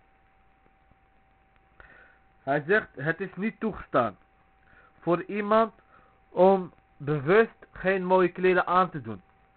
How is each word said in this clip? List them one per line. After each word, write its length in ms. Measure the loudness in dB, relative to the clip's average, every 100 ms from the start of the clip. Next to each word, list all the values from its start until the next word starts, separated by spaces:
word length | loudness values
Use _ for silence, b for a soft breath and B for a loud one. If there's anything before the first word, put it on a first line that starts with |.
| _ _ _ _ _ _ _ _ _ _ _ _ _ _ _ _ _ _ b b b b b _
Hij 200 | -4 -4 0
zegt, 200 | -2 -4 -8
het 260 | -6 -6
is 140 | -8 -8
niet 240 | -10 -6
toegestaan 580 | -8 -8 -4 -2 -2 -6 _ _ _ _ _ b b b
voor 240 | -4 -4
iemand 500 | -4 -6 0 0 0 -4 b b b b _
om 420 | 4 4 4 -2 _ _ -12
bewust 680 | -6 -4 2 2 2 -2 -20
geen 340 | -6 -2 -2 2
mooie 240 | 2 2
kleren 380 | 2 0 2 2
aan 220 | 0 0
te 120 | -4
doen. 200 | -12 -14 -16 _ _